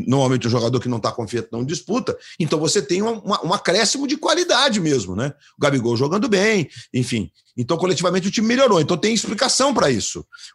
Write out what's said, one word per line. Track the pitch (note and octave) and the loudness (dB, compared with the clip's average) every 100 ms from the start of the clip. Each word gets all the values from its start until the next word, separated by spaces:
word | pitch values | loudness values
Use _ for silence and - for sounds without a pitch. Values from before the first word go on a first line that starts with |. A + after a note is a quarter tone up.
| A2 | 2
normalmente | C3+ C3 C3 A#2 | 2 2 2 0
o | |
jogador | A#2+ A#2 B2 | 0 2 0
que | B2 | -2
não | A#2 | -4
tá | A2 | -4
confiante | - A2 A#2 A2+ | -4 -6 -6 -6
não | A#2 C3 | -6 -6
disputa. | E3 - A#3+ - - - - | -6 -4 -4 -4 -6 -12 -6
Então | D#3+ D#3+ | -2 0
você | D#3+ G#3 | 0 0
tem | - F3+ | 0 -2
uma, | A3 | -2
uma, | A3+ F#3 G3+ D#3 | -4 -4 -4 -2
um | |
acréscimo | G3+ - F#3 G#3+ C4+ C#4 | -2 0 2 2 0 -2
de | D4+ | -2
qualidade | E4+ D#4+ E4+ B3 C#4 G#3+ | 0 0 2 2 2 2
mesmo, | D#3+ C3+ F#2 F#2+ | 2 0 0 -4
né? | C#3 - _ _ | -4 -6 _ _
O | |
Gabigol | C#3+ C#3 A#2 A#2 | 0 2 0 0
jogando | C#3 G3 B3 | 0 0 2
bem, | G3 G#3 G#3+ C#3 - - | 2 4 2 -2 -8 -6
enfim. | B2 B2 A#2 F2 - _ - | -4 -2 -2 -4 -12 _ -8
Então | B2 E3 | -2 0
coletivamente | F#3 E3+ F3 F#3 F#3 | 0 2 2 0 0
o | |
time | - A3 | 0 0
melhorou, | B3 C4+ F#3 | 4 4 4
então | D3 F3 | 2 0
tem | G#3 | 0
explicação | A3+ - G#3+ C4 - C#4 | 0 -2 -2 0 2 2
pra | A#3+ E3 | 2 2
isso. | A2+ - E2 - - - | 0 -4 -8 -14 -20 -12